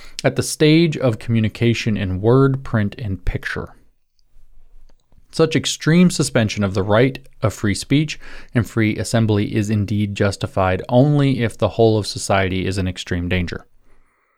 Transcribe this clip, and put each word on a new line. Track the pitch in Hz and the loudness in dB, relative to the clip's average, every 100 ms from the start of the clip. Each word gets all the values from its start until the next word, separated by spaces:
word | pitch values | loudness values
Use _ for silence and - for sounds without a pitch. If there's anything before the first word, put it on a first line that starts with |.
| - - | -16 -4
"At | - - | -2 -2
the | |
stage | 147 - 151 160 170 147 | -4 2 4 6 4 2
of | 131 107 | -2 -2
communication | - 113 110 - 120 113 120 104 | -2 0 0 0 0 0 -2 -2
in | 95 92 | -2 -2
word, | 107 131 139 135 | 2 4 4 2
print, | - 110 101 - | -2 -2 -2 -4
and | 104 92 | -6 -4
picture. | - - - - - - _ _ _ _ _ - - - - - - - _ - _ | -4 -4 -6 -8 -10 -16 _ _ _ _ _ -20 -20 -20 -20 -20 -20 -20 _ -20 _
Such | - 160 | 0 0
extreme | 175 165 - - 170 180 | 0 -2 -2 2 4 4
suspension | - 143 - 107 - | 4 0 0 0 0
of | 101 | -2
the | 101 | 0
right | 98 107 135 135 - - | 2 4 4 0 -12 -4
of | 104 | -4
free | - 107 | -2 -2
speech | 98 - 139 156 - - - - | -2 0 0 0 -6 -14 -16 -4
and | 123 104 | -2 -2
free | 113 107 - | 0 0 -2
assembly | 110 117 110 104 107 | -2 0 2 2 0
is | 110 104 | -2 0
indeed | 110 98 104 104 | 0 0 -2 -2
justified | 98 101 - - - 92 92 - | 0 -2 -2 -4 0 0 0 0
only | 123 147 147 139 127 | 4 4 4 2 0
if | 117 - | -2 -2
the | 104 | -2
whole | - 113 110 | 2 4 2
of | 98 | -2
society | - - 98 95 92 90 | -6 -2 0 0 -2 -2
is | 98 | -2
in | 92 | -4
extreme | 90 - 87 87 | -6 -6 -4 -2
danger." | 90 85 - - _ _ - _ _ _ | -2 -2 -8 -14 _ _ -20 _ _ _